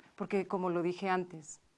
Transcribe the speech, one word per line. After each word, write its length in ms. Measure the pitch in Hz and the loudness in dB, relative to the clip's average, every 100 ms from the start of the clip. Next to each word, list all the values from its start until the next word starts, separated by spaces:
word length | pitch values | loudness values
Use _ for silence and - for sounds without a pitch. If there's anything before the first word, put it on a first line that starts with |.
| - - | -20 -8
porque, 320 | 208 196 185 | 0 0 2
como 200 | 196 180 | 0 2
lo 140 | 175 | 2
dije 260 | 170 175 196 | 2 0 2
antes, 520 | 185 180 160 151 - _ | 2 0 -8 -14 -18 _